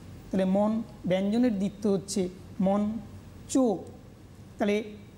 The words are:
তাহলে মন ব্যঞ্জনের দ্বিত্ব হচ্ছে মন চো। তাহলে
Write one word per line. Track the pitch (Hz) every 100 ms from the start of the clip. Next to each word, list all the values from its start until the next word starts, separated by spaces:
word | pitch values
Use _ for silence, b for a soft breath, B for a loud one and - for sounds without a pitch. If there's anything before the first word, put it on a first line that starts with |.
| - - -
তাহলে | 190 190
মন | 190 208 226 233 - 220
ব্যঞ্জনের | 185 202 220 247 202
দ্বিত্ব | 190 - 214
হচ্ছে | 196 - - 180 - - -
মন | 190 202 208 220 - - - - -
চো। | 277 254 180 - - - - - - - -
তাহলে | 202 208 - - -